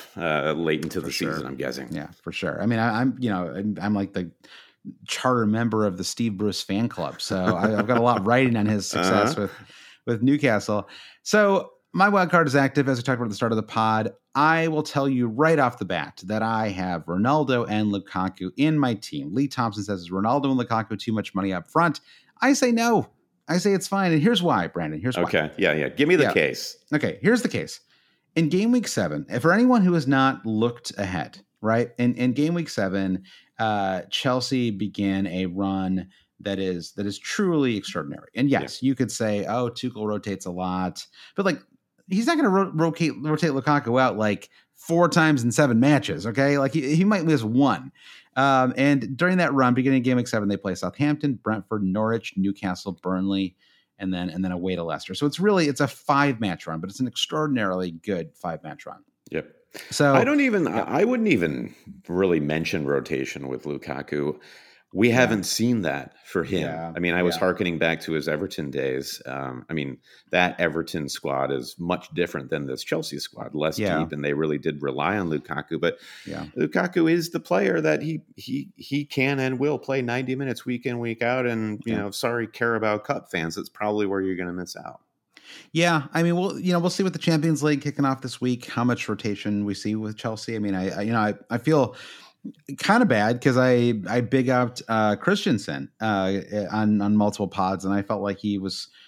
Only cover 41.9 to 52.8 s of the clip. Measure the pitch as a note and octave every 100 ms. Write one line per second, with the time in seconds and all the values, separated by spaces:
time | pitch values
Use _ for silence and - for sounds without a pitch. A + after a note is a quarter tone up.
41.9 | _ - F#3+ A#3 D#4+ B3 F#3+ F#3+ D#3 E3
42.9 | D#3+ E3 - D3+ D#3 E3+ C3+ D3+ D3 A#2
43.9 | B2+ B2+ F#2+ G#2+ G2+ - _ _ _ -
44.9 | E3+ F3 F3 D#3+ C#3+ A#2+ - C#3 A2+ C3+
45.9 | C#3+ - F2+ G#2 A2+ C#3 C#3+ C3+ D3 C3
46.9 | D#3+ G3 G3+ D#3+ D3 A2 A#2+ C#3 F2 C3
47.9 | - - - _ - C#3 C3+ B2+ B2 C#3
48.9 | C#3 G#2+ B2+ F3 F#3 D#3 C3+ B2+ B2 C3
49.9 | C3 B2 B2 A#2+ A2+ G2+ G2 G2 F#2 F#2
50.9 | - D3 D3 D3 A2+ G#2+ G#2+ - A2 F#2+
51.9 | G2 A2 A#2 - G2 G2 G2 F#2+ F2+